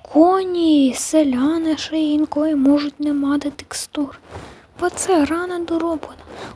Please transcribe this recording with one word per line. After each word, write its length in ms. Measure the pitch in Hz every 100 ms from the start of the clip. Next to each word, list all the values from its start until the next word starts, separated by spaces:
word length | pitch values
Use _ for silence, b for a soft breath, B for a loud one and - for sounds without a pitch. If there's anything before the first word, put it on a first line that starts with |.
коні, 920 | - 294 349 381 370 349 330 302 262
селяни 840 | 226 - 311 294 247 277 330 320 294
ще 220 | - 320
інколи 580 | 302 302 302 294 311 294
можуть 440 | 269 294 294 -
не 120 | 294
мати 380 | 285 277 294 285
текстур. 680 | 277 - - - 302 277 - B B B B B -
Бо 100 | 349
це 340 | - - 349
рано 340 | 285 330 359 349
дороблено. 640 | 339 330 330 311 - - - B B